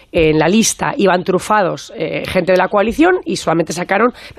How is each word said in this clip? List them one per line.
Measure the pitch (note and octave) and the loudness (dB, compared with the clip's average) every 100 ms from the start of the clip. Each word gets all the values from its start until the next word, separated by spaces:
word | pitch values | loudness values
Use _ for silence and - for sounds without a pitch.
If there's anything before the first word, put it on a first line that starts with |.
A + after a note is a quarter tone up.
| - | -4
en | F3+ D#3 D#3 | 0 2 2
la | D#3 | 2
lista | A3 - - D3+ C#4 | 2 0 -2 -4 0
iban | F#3+ F3+ | 2 2
trufados, | F3+ F3+ - G#3+ E3+ D3 - - | 0 -2 0 0 0 -4 -12 -8
eh, | D#3+ D3+ - | -6 -6 -2
gente | F#3 F3 | -2 2
de | F#3 | 2
la | F#3 | 2
coalición | G3+ A3 A#3 E4+ F#4 | 0 0 2 2 2
y | - F#3+ | -2 -4
solamente | - E3 E3+ | -2 0 -2
sacaron, | E3+ F3+ G3 B3 - - | -4 -2 0 0 -2 -20